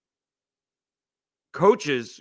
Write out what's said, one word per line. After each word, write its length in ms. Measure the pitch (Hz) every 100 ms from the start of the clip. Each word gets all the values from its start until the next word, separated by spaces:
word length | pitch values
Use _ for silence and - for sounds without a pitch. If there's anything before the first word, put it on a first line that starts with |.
| _ _ _ _ _ _ _ _ _ _ _ _ _ _ _
coaches 680 | - 190 247 147 127 113 -